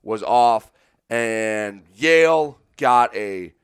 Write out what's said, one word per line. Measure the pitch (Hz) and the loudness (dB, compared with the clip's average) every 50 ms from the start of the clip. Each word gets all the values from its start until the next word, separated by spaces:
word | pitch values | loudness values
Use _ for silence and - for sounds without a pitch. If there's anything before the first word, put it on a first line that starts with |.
| _ | _
was | 101 113 107 104 | -8 -8 -8 -4
off, | - 233 180 - 117 117 - - _ _ _ _ _ _ _ _ _ | 0 2 2 4 2 2 0 -4 _ _ _ _ _ _ _ _ _
and | 117 117 117 113 113 110 110 110 107 107 107 104 101 98 82 80 95 | -4 -4 -4 -4 -4 -4 -4 -4 -4 -6 -6 -8 -10 -14 _ _ _
Yale | 101 147 160 165 160 160 160 165 160 151 147 135 _ _ _ _ | -4 0 2 4 4 4 4 2 0 -2 -4 -8 _ _ _ _
got | - 143 127 123 123 120 117 - | -4 0 2 4 4 2 0 -2
a | 101 107 101 98 92 90 78 _ _ | -8 -8 -8 -8 -10 -12 -14 _ _